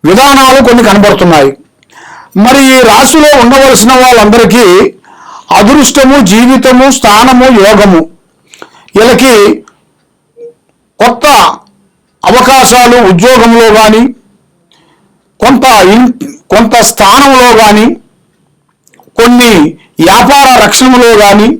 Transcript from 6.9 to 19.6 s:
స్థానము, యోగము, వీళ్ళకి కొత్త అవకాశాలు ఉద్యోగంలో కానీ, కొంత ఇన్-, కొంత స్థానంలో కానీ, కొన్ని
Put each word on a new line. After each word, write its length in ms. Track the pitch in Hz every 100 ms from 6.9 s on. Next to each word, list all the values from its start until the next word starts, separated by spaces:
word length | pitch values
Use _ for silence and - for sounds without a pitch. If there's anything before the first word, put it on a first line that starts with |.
| 262
స్థానము, 520 | 220 208 254 247 254 226 196
యోగము, 360 | 208 202 170 160 _ _ _ _ - - _ _ 190
వీళ్ళకి 380 | 226 240 262 220 208 - - _ _ _ _ _ _ - - _ _ _ _ -
కొత్త 280 | 233 233 294 233 180 - _ _ _ _ _ _
అవకాశాలు 760 | 190 240 254 262 247 247 240 247 202
ఉద్యోగంలో 560 | 175 233 247 233 233 226 214
కానీ, 240 | 214 220 262 - _ _ _ _ _ _ _ _ _ _ _ _
కొంత 260 | 220 262 262 220 185 220
ఇన్-, 160 | 247 - - - _
కొంత 220 | 208 233 240 214
స్థానంలో 580 | - 202 233 277 262 247 220
కానీ, 260 | 214 208 233 330 _ _ _ _ _ _ _ _ _ _ _ -
కొన్ని 340 | 233 247 240 190